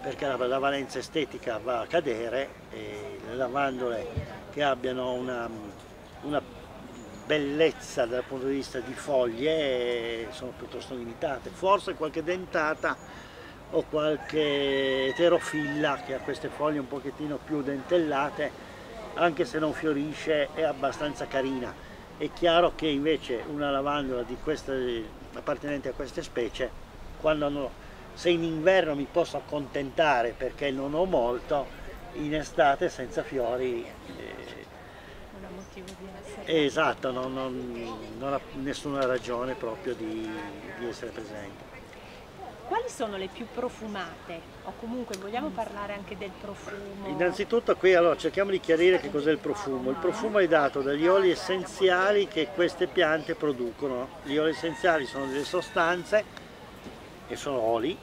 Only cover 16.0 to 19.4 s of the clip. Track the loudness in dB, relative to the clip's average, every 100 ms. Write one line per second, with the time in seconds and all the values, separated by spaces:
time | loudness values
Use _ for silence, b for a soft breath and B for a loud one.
16 | -4 -6 -4 -4 -6 0 0 0 -2 -6
17 | -6 -6 -6 -6 -2 -2 0 -2 2 4
18 | 4 2 0 0 -4 -4 B B B -12
19 | -10 2 2 4